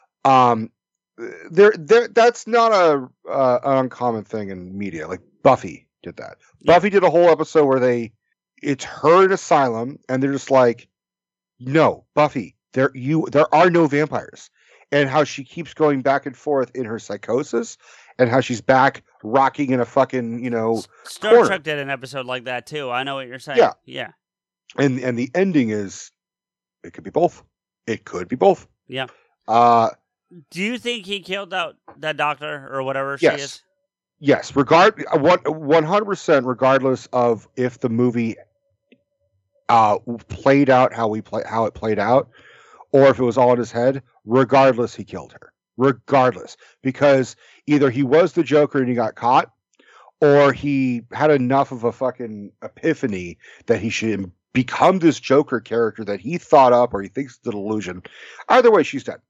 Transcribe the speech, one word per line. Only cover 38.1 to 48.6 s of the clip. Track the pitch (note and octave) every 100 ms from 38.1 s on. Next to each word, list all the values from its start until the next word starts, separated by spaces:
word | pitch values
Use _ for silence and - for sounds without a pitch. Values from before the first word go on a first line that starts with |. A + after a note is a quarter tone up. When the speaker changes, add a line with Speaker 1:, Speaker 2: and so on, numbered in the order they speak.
| A#2 A2+ G2 - _ _ _ _ _ _ _ _ _ _ _ -
Speaker 1:
uh, | A#2 G#2+ G2+ - A#2 -
played | F#2 C3+ C#3 C3+
out | B2+ B2+
how | - A#2
we | G#2+
play-, | - A2 -
how | A2+
it | A2
played | - A2+ G#2
out, | G2+ C3 - _ - - _ - -
or | C3+ C3+
if | A2+
it |
was | B2+ A#2
all | B2
in | B2
his | A2
head, | A#2 B2 C3+ - _
regardless, | - B2 C3 C#3 C3+ A#2 A#2
he | -
killed | G2 F#2 -
her. | - - _ _ -
Regardless. | C3 B2+ - C#3 B2+ - - - _ _
Because | C3+ C3 C#3+ C3+ B2+ - _ _ -
either | D3 C3+
he | A#2+
was | C3+ D3+ F3
the | -
Joker | C#3 D3